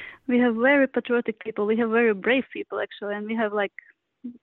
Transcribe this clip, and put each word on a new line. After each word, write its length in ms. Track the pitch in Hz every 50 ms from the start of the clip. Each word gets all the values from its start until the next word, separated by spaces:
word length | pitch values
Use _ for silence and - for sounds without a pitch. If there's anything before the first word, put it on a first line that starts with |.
| - - - - _ -
We 120 | 247 240
have 160 | 247 247 226
very 320 | 226 233 262 285 285 269 262
patriotic 520 | - 247 233 - 240 240 240 - 214 -
people. 260 | - 220 214 - 208
We 120 | 208 220 220
have 120 | 240 226
very 240 | 220 233 240 226 214
brave 320 | 190 175 220 254 269 - -
people, 280 | - - - - 196 202
actually, 360 | 208 - - - 214 202 202
and 120 | 208 208 214
we 80 | 226
have, 180 | 226 226 208 208
like, 200 | 208 202 190 - - - - _ _ _ _ _ _ - 247 240 -